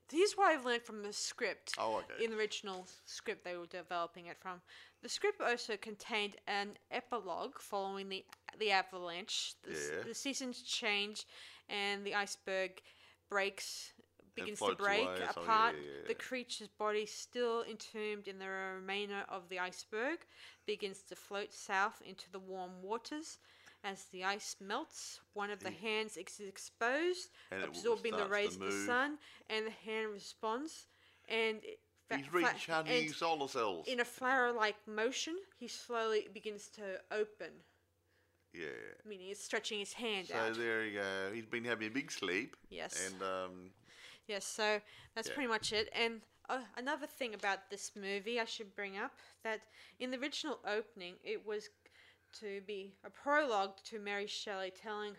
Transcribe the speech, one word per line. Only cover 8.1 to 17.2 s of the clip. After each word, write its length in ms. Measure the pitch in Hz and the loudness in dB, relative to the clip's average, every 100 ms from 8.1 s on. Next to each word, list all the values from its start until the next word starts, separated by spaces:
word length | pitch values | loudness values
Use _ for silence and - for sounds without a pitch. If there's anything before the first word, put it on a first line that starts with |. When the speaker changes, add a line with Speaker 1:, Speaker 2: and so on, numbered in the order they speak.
| 190 - - - - | -6 -8 -16 -12 0
Speaker 1:
the 120 | 214 | 6
avalanche. 840 | 190 185 185 175 175 220 - - - | 6 6 -2 -4 -4 -2 -2 -2 -6
The 100 | - | -6
s-, 180 | 76 73 | -2 0
Speaker 2:
Yeah. 100 | 80 | 0
Speaker 1:
the 120 | 226 | -2
seasons 480 | 226 277 262 254 247 | -2 -2 0 -2 -4
change 640 | - - 226 202 208 214 - - - - - | -2 0 4 4 2 -4 -10 -12 -16 -16 -4
and 380 | 208 202 202 202 | 0 2 0 0
the 80 | |
iceberg 640 | 208 202 - - 190 185 185 - - - - - | 0 0 -2 -2 0 0 -4 -20 -20 -20 -18 0
breaks, 640 | 202 196 196 - - - - - _ | 2 2 0 -6 -8 -10 -14 -20 _
Speaker 2:
And 140 | - | -14
Speaker 1:
begins 240 | - 190 208 | -8 -6 2
to 60 | 202 | 2
Speaker 2:
floats 140 | 190 | 4
Speaker 1:
break 260 | 202 208 - | 4 4 4
Speaker 2:
away, 100 | - | 2
so 40 | |
yeah, 80 | 185 | 0
Speaker 1:
apart. 440 | - 170 220 226 151 | 0 6 8 8 4
Speaker 2:
yeah, 60 | - 143 | -4 -6
yeah. 60 | - | -4
Speaker 1:
The 60 | |
creature's 540 | 226 - 254 240 - 208 | -4 -2 -4 -4 -6 -8
body 380 | - 214 208 214 | -2 2 2 0
still 560 | - | -6